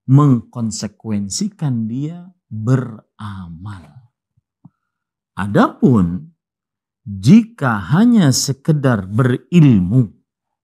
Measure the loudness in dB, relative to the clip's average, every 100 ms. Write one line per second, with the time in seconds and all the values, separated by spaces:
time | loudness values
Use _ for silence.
0 | 0 2 4 2 -2 -10 -8 -8 -12 -12
1 | -8 -8 -6 -8 -8 -6 -6 -4 -4 -6
2 | -10 -12 -20 _ _ -8 -2 -2 -2 -14
3 | _ _ -16 -14 -16 -16 -18 -18 -20 -20
4 | _ _ _ _ _ _ -20 _ _ _
5 | _ _ _ -10 -2 0 0 0 2 2
6 | 0 -4 -12 _ _ _ _ _ _ _
7 | -14 -4 4 4 4 -4 -4 -4 -2 2
8 | 4 4 4 2 -4 -4 -2 0 2 0
9 | -2 -2 0 -2 0 4 6 4 2 0
10 | -2 -6 _ _ _ _